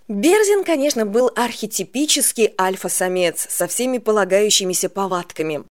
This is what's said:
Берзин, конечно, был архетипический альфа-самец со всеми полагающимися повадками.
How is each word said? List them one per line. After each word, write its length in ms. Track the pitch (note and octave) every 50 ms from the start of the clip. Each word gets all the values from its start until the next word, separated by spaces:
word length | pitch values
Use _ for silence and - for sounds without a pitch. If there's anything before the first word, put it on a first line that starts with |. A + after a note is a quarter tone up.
| _ -
Берзин, 540 | G#3 G3+ G3+ - G4 G#4+ G#4+ G4 G#4 G4 F#4
конечно, 420 | F4 E4 C#4 C#4 D4 - A3+ A3
был 240 | G3+ G3 A#3+ B3+ B3 -
архетипический 1160 | A3+ A#3+ A#3 - - A3+ G3+ - - F3+ - - C4 D4+ D4+ - D4 B3 - - A#3+ G#3+ - - -
альфа-самец 840 | F#3 F#3+ F#3+ - - F3+ - - F#3 F#3 F#3 F3+ F3+ E3 D#3+ - - -
со 180 | - - F3+
всеми 320 | E3+ - - B3 B3+ B3+ A#3
полагающимися 920 | - G#3+ G#3+ G#3+ F#3+ F#3 F#3+ G3+ G#3+ G#3 - - G3 F#3 F3 - F#3+ F3
повадками. 760 | - G3 G3 F#3 F#3 F3 E3+ - - - D#3 D#3 D3+ C#3 - -